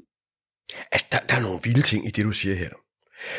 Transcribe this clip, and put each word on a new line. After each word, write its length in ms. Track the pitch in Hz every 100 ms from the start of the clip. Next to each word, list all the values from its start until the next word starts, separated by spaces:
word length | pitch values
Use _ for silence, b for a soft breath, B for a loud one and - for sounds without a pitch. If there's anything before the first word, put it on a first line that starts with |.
| - _ _ _ _ _ - B B
Altså, 140 | - -
der, 60 | - -
der 60 | 127
er 60 |
nogle 180 | 110 90
vilde 180 | 113 120
ting 240 | 147 107 -
i 40 |
det, 140 | 104
du 80 | 107
siger 220 | 101 98
her. 160 | 95 82 - _ _ _ B B